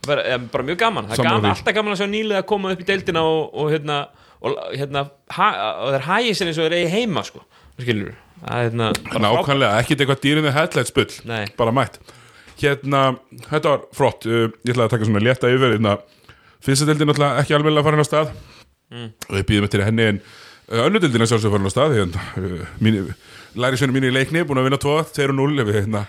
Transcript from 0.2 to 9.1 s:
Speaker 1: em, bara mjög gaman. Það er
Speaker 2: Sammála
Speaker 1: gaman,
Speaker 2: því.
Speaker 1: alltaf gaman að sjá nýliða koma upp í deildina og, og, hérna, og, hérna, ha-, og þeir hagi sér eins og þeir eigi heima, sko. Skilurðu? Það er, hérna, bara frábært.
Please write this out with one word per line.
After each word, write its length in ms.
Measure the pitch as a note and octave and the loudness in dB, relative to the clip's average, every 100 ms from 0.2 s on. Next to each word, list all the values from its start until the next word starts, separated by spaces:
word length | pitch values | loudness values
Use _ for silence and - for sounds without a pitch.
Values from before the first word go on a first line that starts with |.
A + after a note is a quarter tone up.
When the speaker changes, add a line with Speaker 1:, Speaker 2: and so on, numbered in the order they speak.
| F#2 B2 | 0 -4
Speaker 1:
em, 100 | A#2+ | -4
bara 140 | C#3 C3 | -6 -4
mjög 100 | F3+ | -2
gaman. 260 | A3+ F3 G#2 | -2 -2 -4
Það 80 | A#2 | 0
er 40 | |
Speaker 2:
Sammála 100 | C3 | 2
Speaker 1:
gaman, 160 | G3+ G3+ | 2 2
Speaker 2:
því. 80 | - | 0
Speaker 1:
alltaf 200 | - G#3 | -2 -2
gaman 160 | G#3 F#3+ | -2 -2
að 60 | |
sjá 40 | G3+ | -4
nýliða 320 | G#3+ A3 G3 F#3+ | -4 -2 -2 -2
koma 200 | G#3 F#3+ F#3 | -2 -2 -4
upp 100 | F3+ | -2
í 20 | |
deildina 340 | G3 F#3+ E3 D#3+ | -2 0 0 2
og, 180 | D#3+ D3+ | 0 -2
og, 240 | - D3+ | -4 -2
hérna, 240 | D#3 D3 C#3+ C#3+ _ - _ A2+ | -2 -2 -6 -6 _ -20 _ -4
og, 120 | - E2+ A#2 | -4 -6 -8
hérna, 280 | C#3 C#3 C#3+ _ _ | -4 -4 -6 _ _
ha-, 200 | - G3+ G2+ G#2+ E2 A#2+ | 0 0 2 -4 -2 -2
og 60 | C3+ | -2
þeir 80 | C#3 | 0
hagi 220 | G3+ A#3+ F#3+ | 0 0 0
sér 140 | F3 | -2
eins 80 | D#3 | 0
og 60 | D#3+ | 0
þeir 80 | F3 | 0
eigi 160 | E3 | 0
heima, 320 | F#3+ A#3+ C#3 G2 | 0 0 -2 -6
sko. 160 | C#2 - _ - - | -14 -20 _ -20 -10
Skilurðu? 320 | B2 G#2+ G2 - - - E3 | -2 -2 -4 -12 -20 -16 -8
Það 140 | A#2+ | -4
er, 60 | A#2 | -2
hérna, 220 | A#2 A2 | -2 -2
bara 160 | G#2 | -2
frábært. 160 | - | -4